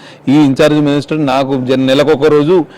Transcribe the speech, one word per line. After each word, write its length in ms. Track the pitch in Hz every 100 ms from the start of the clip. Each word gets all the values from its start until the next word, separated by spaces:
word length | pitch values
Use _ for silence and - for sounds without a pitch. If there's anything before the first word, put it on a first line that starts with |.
| - - -
ఈ 40 |
ఇన్ఛార్జ్ 480 | 147 143 131 151 151
మినిస్టర్ 460 | 147 143 - 156 143
నాకు 280 | 131 135 139
జన్-, 220 | 127 131 131
నెలకొక 400 | 135 143 139 151
రోజు 380 | 147 147 185 151